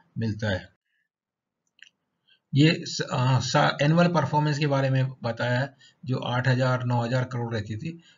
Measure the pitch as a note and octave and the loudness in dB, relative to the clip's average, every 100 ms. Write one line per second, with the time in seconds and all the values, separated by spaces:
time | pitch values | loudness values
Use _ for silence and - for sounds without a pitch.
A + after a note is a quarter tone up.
0 | _ - A2+ G#2 G#2+ F2+ - _ _ _ | _ -6 -4 -4 -2 -4 -6 _ _ _
1 | _ _ _ _ _ _ _ _ - _ | _ _ _ _ _ _ _ _ -20 _
2 | _ _ _ _ _ C3+ D#3 E3+ - - | _ _ _ _ _ 4 4 4 -4 -8
3 | - B2+ B2+ C3 - D3 C#3+ - D3 E3 | -6 0 2 2 2 2 2 2 2 4
4 | E3+ E3 C#3 D3+ D3+ C#3+ D3+ C#3 C3+ C3 | 4 2 0 0 0 0 0 0 0 0
5 | C3 - A#2+ A2+ A#2+ B2 C#3 - - _ | 0 -4 -6 -4 -2 0 -2 -8 -20 _
6 | B2 B2+ - B2 B2+ B2 B2+ B2+ B2 B2 | -6 -6 -4 -2 2 2 2 0 0 -2
7 | A#2 B2+ A#2+ B2 A#2 A2+ G#2 G#2+ D#3+ E3+ | 0 -2 -2 -6 -4 -4 -6 -8 -10 -12
8 | - | -16